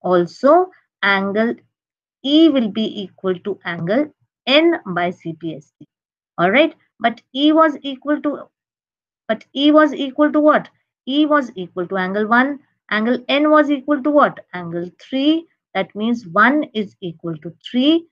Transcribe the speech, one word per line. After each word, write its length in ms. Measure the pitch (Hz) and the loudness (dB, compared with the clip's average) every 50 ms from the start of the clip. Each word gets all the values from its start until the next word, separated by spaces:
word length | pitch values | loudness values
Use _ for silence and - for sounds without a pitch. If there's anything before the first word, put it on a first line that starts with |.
Also, 680 | - 185 185 180 175 170 - - - 269 311 349 370 370 _ _ _ _ _ _ | -2 0 0 0 0 -2 -6 0 2 4 4 4 4 0 _ _ _ _ _ _
angle 540 | - 202 196 196 196 196 196 214 220 233 240 - _ _ _ _ _ _ _ _ _ _ _ _ _ | -2 0 0 0 0 -2 -2 -2 -2 -2 -4 -8 _ _ _ _ _ _ _ _ _ _ _ _ _
E 260 | 262 294 311 330 320 | 2 4 6 6 6
will 200 | 269 269 233 214 | 4 2 -2 -2
be 320 | 196 220 220 - - 208 | -4 -4 -6 -6 -6 -8
equal 380 | 196 180 _ _ - 190 185 180 | -12 -12 _ _ -4 -4 -4 -4
to 180 | _ 208 190 - _ | _ -10 -10 -8 _
angle 480 | 185 170 170 165 170 208 - - 294 _ _ _ _ _ _ _ | -10 -8 -6 -4 -2 0 -2 -2 -4 _ _ _ _ _ _ _
N 340 | - 262 294 320 339 330 339 - | 2 2 4 4 4 0 0 -6
by 240 | 202 180 175 175 175 | -6 -4 -4 -4 -4
C 240 | 175 _ _ 165 165 | -6 _ _ -12 -12
P 220 | 160 165 165 151 | -10 -10 -12 -12
S 160 | - 151 _ _ _ | -12 -18 _ _ _
T. 80 | 151 _ _ _ _ _ _ _ _ _ _ - | -20 _ _ _ _ _ _ _ _ _ _ -2
All 140 | 170 185 | -2 0
right, 240 | 196 262 320 320 - _ _ _ _ _ | 2 2 2 2 0 _ _ _ _ _
but 200 | 214 233 233 - _ _ _ | -4 -4 -4 -4 _ _ _
E 180 | 262 285 302 | 0 2 2
was 240 | 311 320 320 320 277 - | 4 4 4 2 0 -4
equal 400 | _ 277 269 254 _ 277 302 277 | _ -12 -12 -10 _ -6 -6 -4
to, 260 | 247 294 277 - - _ _ _ _ _ _ _ _ _ _ _ _ _ _ _ _ _ | -4 -6 -8 -8 -14 _ _ _ _ _ _ _ _ _ _ _ _ _ _ _ _ _
but 160 | - - - _ _ | -8 -8 -8 _ _
E 160 | 254 277 294 | 0 2 4
was 240 | 294 302 302 294 262 | 6 6 4 4 0
equal 360 | - 277 269 254 - 294 294 | -4 -6 -6 0 0 0 2
to 80 | 247 302 | 2 2
what? 300 | 294 302 285 220 165 - _ _ _ _ _ _ _ - | 4 4 2 2 -2 -4 _ _ _ _ _ _ _ -4
E 180 | 262 294 302 | 0 0 0
was 260 | 294 302 294 269 233 - | 2 2 -2 -2 -4 -10
equal 320 | 185 180 170 _ 180 175 175 | -12 -14 -12 _ -10 -8 -6
to 100 | 190 190 | -4 -6
angle 300 | 185 185 190 208 214 208 | -4 -4 -4 -4 -2 0
one. 320 | 226 240 254 277 294 269 _ _ _ _ _ - | 2 0 0 0 -4 -8 _ _ _ _ _ -6
Angle 260 | 208 214 220 233 254 247 247 - | -4 -2 -2 -2 -2 -4 -2 -2
N 220 | 262 285 302 302 | -2 0 2 2
was 220 | 302 302 302 285 | 4 2 2 2
equal 320 | 294 269 - - 294 285 247 | -2 -4 -2 -4 -4 -2 0
to 80 | 302 | 0
what? 340 | 294 294 262 196 170 - - _ - | 2 4 2 2 0 -6 -20 _ -14
Angle 380 | 180 175 170 165 175 170 175 _ _ | -12 -10 -8 -8 -8 -10 -10 _ _
three. 460 | - - - 262 269 294 320 330 330 _ _ _ _ _ _ | -16 -8 -6 -2 0 0 0 0 -2 _ _ _ _ _ _
That 200 | 190 190 190 _ | -4 -4 -4 _
means 300 | 196 214 226 240 233 233 | -6 -4 -4 -4 -4 -8
one 380 | 175 165 202 214 240 277 302 294 - _ | -4 0 2 2 4 2 0 -2 -4 _
is 220 | 214 208 190 _ _ | -6 -8 -8 _ _
equal 360 | 196 175 165 - - 170 165 151 | -12 -12 -12 -10 -10 -10 -10 -10
to 140 | _ 170 165 _ _ - | _ -18 -18 _ _ -6
three 380 | - 247 254 294 320 339 330 _ | -4 0 2 2 2 0 -2 _